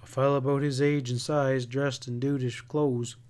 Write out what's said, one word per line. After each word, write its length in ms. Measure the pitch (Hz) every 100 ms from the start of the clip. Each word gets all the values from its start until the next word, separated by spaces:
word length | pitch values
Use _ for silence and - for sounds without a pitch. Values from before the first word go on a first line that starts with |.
A 40 | -
fella 300 | - 135 143
about 260 | 131 139
his 200 | 147 131
age 280 | 143 147 127
and 100 | 123
size, 460 | - 151 135 131 120
dressed 420 | 127 143 127 -
in 120 | 120
dutish 460 | 135 143 127 117 -
clothes. 480 | 151 147 123 120 -